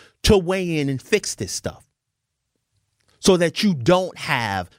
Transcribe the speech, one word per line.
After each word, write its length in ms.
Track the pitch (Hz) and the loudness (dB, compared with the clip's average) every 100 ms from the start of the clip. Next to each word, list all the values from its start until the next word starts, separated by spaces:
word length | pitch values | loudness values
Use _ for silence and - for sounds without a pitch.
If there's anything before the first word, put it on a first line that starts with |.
| - _ | -20 _
to 140 | - 208 | 2 2
weigh 420 | 175 190 180 156 | 2 -2 -2 -2
in 80 | 139 | -2
and 140 | 131 | -6
fix 340 | - 208 - - | -2 -2 -2 -8
this 160 | 98 | -8
stuff 340 | - - - _ _ _ _ _ _ _ _ _ _ _ _ _ _ | -8 -10 -12 _ _ _ _ _ _ _ _ _ _ _ _ _ _
so 160 | - 180 | 2 4
that 260 | 170 - | 2 0
you 120 | 214 | 0
don't 440 | 151 113 180 185 - | 0 2 2 0 -8
have 520 | - 135 113 98 90 | -4 -2 -2 -4 -6